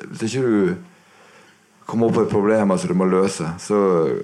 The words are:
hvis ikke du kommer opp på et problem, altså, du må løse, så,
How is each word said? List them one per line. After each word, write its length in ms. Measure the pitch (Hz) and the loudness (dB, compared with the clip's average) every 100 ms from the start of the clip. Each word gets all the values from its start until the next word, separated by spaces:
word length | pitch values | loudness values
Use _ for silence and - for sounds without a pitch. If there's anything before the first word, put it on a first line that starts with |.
| - | -14
hvis 120 | - | -8
ikke 200 | 113 131 | -6 -2
du 340 | 127 104 92 87 - - _ - - - - _ _ _ - | 0 2 2 -2 -10 -20 _ -20 -20 -20 -20 _ _ _ -6
kommer 200 | 117 117 | 0 0
opp 60 | |
på 80 | 113 | 2
et 80 | 98 | 0
problem, 400 | 107 101 110 101 | 0 2 2 2
altså, 160 | 90 87 | 0 0
du 60 | |
må 100 | 87 92 | 0 2
løse, 400 | 92 98 - 80 87 | 2 0 -2 -8 -8
så, 180 | - 104 98 85 76 58 | -2 0 2 2 0 -2